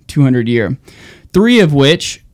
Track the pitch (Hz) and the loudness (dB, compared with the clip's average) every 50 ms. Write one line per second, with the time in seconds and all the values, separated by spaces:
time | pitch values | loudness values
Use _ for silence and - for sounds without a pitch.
0 | _ - - 147 139 135 127 123 117 117 120 117 107 87 135 - _ - - - | _ -8 -2 0 0 0 0 -2 -2 -2 -2 -2 -2 -4 -6 -10 _ -20 -20 -20
1 | - - - _ _ - - 180 214 233 247 233 190 156 147 139 139 143 170 175 | -20 -20 -20 _ _ -4 -2 0 2 2 2 2 2 2 2 2 2 2 0 -2
2 | - - - - _ _ | -4 -12 -14 -16 _ _